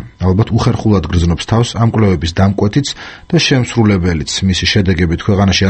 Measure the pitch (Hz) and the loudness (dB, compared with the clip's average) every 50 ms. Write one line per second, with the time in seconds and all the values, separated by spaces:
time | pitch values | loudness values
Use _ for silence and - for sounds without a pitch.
0 | - - - - 87 92 92 98 113 - 107 117 - 123 - - - 110 104 95 | -8 -12 -10 -4 0 0 2 2 0 0 0 0 0 0 -2 0 0 2 0 2
1 | 82 87 87 85 85 85 85 - - - 107 117 120 - - - 117 113 - 107 | 0 0 -2 0 0 0 -2 -2 -2 -2 0 0 0 -2 -2 0 0 0 2 2
2 | 104 98 92 76 78 82 - - 95 101 95 - 101 104 - 143 135 - - - | 2 2 0 0 -2 -4 0 0 0 0 2 0 0 0 0 -2 -2 -4 -8 -12
3 | - - - - - - - 160 - - 143 127 120 - - 120 110 104 101 92 | -16 -20 -20 -18 -8 -2 -2 0 0 2 0 0 0 -2 0 2 2 4 2 2
4 | 85 92 85 78 71 - - - 98 95 90 - 85 - - 107 92 95 92 82 | 0 0 -2 -2 -4 -6 -6 -2 0 0 0 0 -2 0 0 0 2 2 2 0
5 | 90 82 85 80 - - 101 92 101 95 90 - 98 95 | 0 0 0 -2 -2 0 0 2 2 2 2 2 0 0